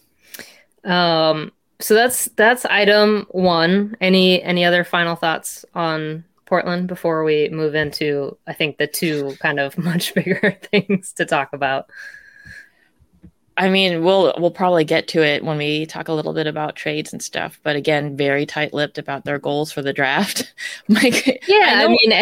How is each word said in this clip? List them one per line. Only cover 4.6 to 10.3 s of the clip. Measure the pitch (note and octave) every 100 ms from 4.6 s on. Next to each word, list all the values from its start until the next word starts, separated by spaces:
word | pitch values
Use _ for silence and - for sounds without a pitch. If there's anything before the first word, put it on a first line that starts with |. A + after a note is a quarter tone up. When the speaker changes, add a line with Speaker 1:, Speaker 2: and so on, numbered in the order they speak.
Speaker 1:
other | F3 F3
final | E3+ F3 E3+ E3
thoughts | E3 D#3+ - - -
on | F3 E3 D#3 D#3 D#3+ - _ -
Portland | F3+ F3+ F3 F3+
before | F3 E3+ D#3+
we | D#3 D3+ D3
move | D#3 D#3
into, | D3+ D3 - D3+ C#3+ C#3 - -
I |
think, | D3+ D#3 -
the | D3
two | - E3+ D3+ C#3 C#3
kind | D#3+ D3
of | C#3 -
<laughs> |
much | E3+ E3+ -
bigger | F#3 F3